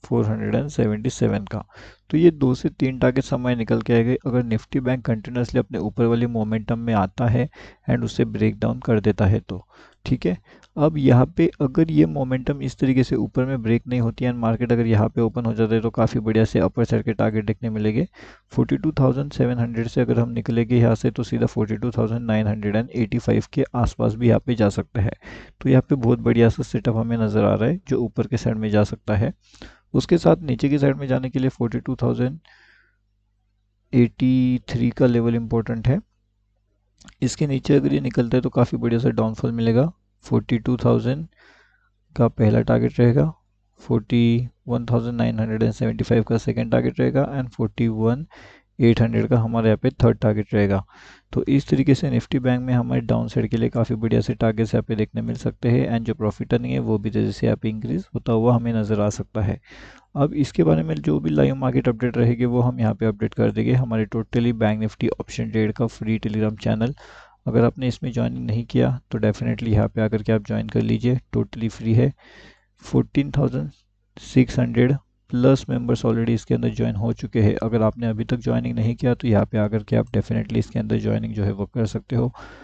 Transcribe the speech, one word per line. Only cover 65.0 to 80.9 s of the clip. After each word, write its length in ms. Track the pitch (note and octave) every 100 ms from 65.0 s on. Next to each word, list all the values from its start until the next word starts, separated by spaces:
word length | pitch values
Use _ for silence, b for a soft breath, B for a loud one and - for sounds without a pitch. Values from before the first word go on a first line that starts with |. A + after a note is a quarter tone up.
| - -
Option 380 | - - A2+
Trade 200 | A2 A2 -
का 100 | A2+
फ्री 320 | - A2 A2
Telegram 400 | A2+ G#2+ G#2+ A2
चैनल। 340 | - A2 A#2+ D3 B B B B -
अगर 160 | A2+ A#2
आपने 220 | B2+ B2+
इसमें 240 | - C#3
ज्वाइन 260 | A#2+ A#2+ B2+
नहीं 240 | A#2+ A2 A#2
किया 240 | B2 B2+ B2+ -
तो 80 | A#2
definitely 480 | G#2+ - A#2+ A2+ A#2
यहाँ 200 | G#2+ G#2+
पे 140 | A2
आकर 220 | A2 A2
के 80 | A2
आप 140 | A2 G#2
ज्वाइन 240 | A2 A2
कर 120 | A2+
लीजिए, 380 | A2 A2+ A#2+ B2+ - A#2
totally 340 | A2 - A2+
free 220 | - A2+ A#2
है। 160 | C3+ - B B B B B _
फ़ोर्टीन 500 | - C3 A#2 C#3+ C#3+
थाउजेंड 380 | C#3 C3 B2+ D3 - _ _ _ -
सिक्स 420 | - C3+ B2 -
हंड्रेड 360 | A#2+ A#2 B2 C#3 _ _ -
प्लस 340 | B2 C3 C3+ -
मेंबर्स 360 | B2+ A#2+ B2 A#2+
already 240 | A2+ A#2
इसके 240 | A2+ - A#2+
अंदर 140 | A#2
ज्वाइन 240 | A2 A#2 G2+
हो 160 | A#2
चुके 280 | A2+ - A#2
हैं। 140 | G#2 -
अगर 240 | A2+ A2+
आपने 260 | A2 A#2+ A#2
अभी 160 | A2
तक 160 | A#2 B2
ज्वाइनिंग 360 | A#2+ A#2+ A#2+ A#2
नहीं 200 | A2+ A#2
किया 180 | B2
तो 140 | A#2 A#2+
यहाँ 180 | G#2 G#2
पे 120 | A2+
आकर 260 | G#2 A2
के 120 | G#2 A#2
आप 120 | A2+
definitely 460 | G#2+ - A2+ G#2+ A2+
इसके 220 | A2 A#2+
अंदर 200 | G#2+